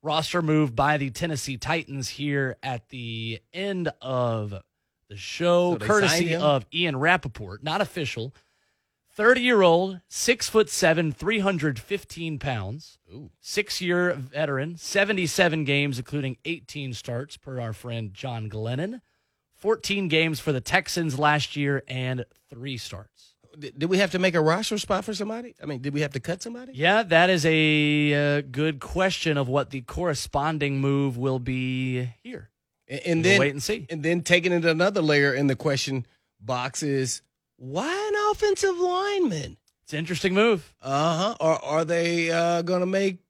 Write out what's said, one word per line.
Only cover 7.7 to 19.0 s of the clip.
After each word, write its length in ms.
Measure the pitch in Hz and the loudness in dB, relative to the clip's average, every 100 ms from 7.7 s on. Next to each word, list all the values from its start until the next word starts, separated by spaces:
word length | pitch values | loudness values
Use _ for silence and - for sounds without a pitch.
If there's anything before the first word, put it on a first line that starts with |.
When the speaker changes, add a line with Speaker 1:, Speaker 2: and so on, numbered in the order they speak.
| 175 | -2
Speaker 1:
official. 520 | 196 - 135 - 120 - _ _ _ _ _ _ _ | -2 -4 -6 -6 -10 -12 _ _ _ _ _ _ _
Thirty-year-old, 880 | - 214 254 247 226 180 165 190 185 _ | 2 6 6 6 6 6 6 2 -6 _
six-foot-seven, 1040 | - - 254 - 220 214 - 175 160 160 | -6 0 0 2 2 2 2 4 4 2
three 280 | 131 165 220 | -2 -2 0
hundred 380 | 196 180 151 117 | 0 0 -2 -4
fifteen 600 | - 196 - - 170 147 | -6 -8 -8 -12 -8 -6
pounds. 600 | 139 117 95 135 - _ _ | -4 -4 -6 -10 -16 _ _
Speaker 2:
Ooh. 180 | 104 156 _ | -20 -20 _
Speaker 1:
Six-year 760 | - - 202 - 185 175 180 | -6 -4 -4 -4 0 2 0
veteran, 640 | 170 131 139 151 135 151 170 | -2 -6 -4 -4 -2 -6 -8
seventy-seven 840 | - 202 202 202 170 - 175 156 | -4 0 2 0 -2 2 2 2
games, 340 | 139 143 143 123 | 0 0 0 -2
including 400 | 127 147 135 123 - | -6 -6 -6 -8 -8
eighteen 480 | 170 127 147 135 | -10 -10 -12 -10
starts, 420 | 117 - 120 143 - | -10 -8 -8 -8 -14
per 240 | - 131 | -12 -10
our 140 | 117 | -8
friend 400 | 107 123 117 110 | -10 -8 -8 -8
John 340 | 98 131 117 110 | -10 -10 -8 -8
Glennon. 540 | 107 110 127 185 240 | -6 -4 -4 -4 -8